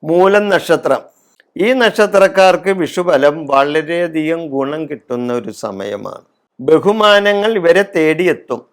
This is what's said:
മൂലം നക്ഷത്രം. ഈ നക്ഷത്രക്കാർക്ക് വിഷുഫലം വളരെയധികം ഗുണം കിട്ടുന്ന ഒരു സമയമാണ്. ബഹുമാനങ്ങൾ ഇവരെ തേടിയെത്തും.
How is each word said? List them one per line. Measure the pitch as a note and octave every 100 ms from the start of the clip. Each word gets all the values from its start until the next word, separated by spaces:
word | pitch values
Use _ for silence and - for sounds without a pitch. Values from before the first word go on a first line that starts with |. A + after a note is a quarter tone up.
മൂലം | D3+ E3+ F#3+ G3+ G3+
നക്ഷത്രം. | F3+ - D#3+ D#3+ C3 - _ _ _ _ -
ഈ | G3+
നക്ഷത്രക്കാർക്ക് | C4 A3+ - G#3 F#3+ F#3+ F#3+ F#3+ F3 F3
വിഷുഫലം | F#3+ E3 - F3 D3+ C#3+ D3+ D3
വളരെയധികം | C3+ C#3+ D3+ D3+ E3+ F3 D#3+ D#3 E3 E3
ഗുണം | C3+ C3+ D3+ D#3+
കിട്ടുന്ന | C#3+ _ B2 B2
ഒരു | A#2+ G#2
സമയമാണ്. | - C3 G2 G2+ G2+ G2+ F#2+ _ _ _ _
ബഹുമാനങ്ങൾ | C3 D#3 F#3 A3 G#3 G3+ G3+ G3+ G#3
ഇവരെ | A3+ E3+ F3
തേടിയെത്തും. | G3 E3+ D#3 D#3 F3+ C3+ - A#2 -